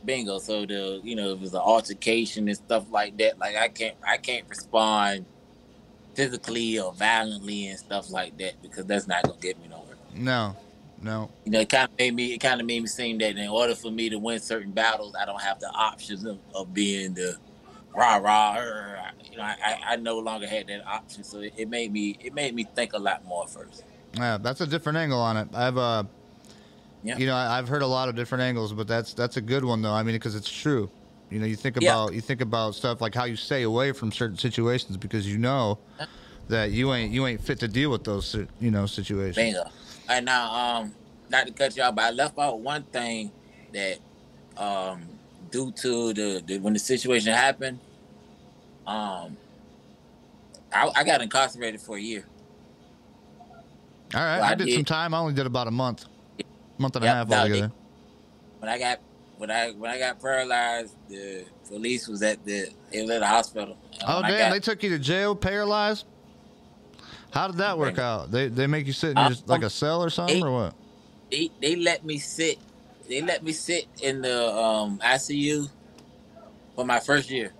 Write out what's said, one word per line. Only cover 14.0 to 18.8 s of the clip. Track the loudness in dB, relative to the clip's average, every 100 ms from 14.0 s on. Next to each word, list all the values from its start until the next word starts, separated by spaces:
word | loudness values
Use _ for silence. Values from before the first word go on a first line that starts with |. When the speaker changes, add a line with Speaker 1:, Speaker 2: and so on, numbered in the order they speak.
| -2
Speaker 1:
to | -2
win | -4 -4
certain | -4 -6 -4
battles, | 2 2 2 -4 -6
I |
don't | -6 -4
have | -4 -6
the | -6
options | 0 0 0 -10 -10
of, | -8 -10 -10
of | -10 -6
being | 0 0 0 -4
the | -4 -6 -6 -14 -20 -20 -20 -12
rah, | 4 6 6
rah, | 6 6 6
rah, | 2 -4 -8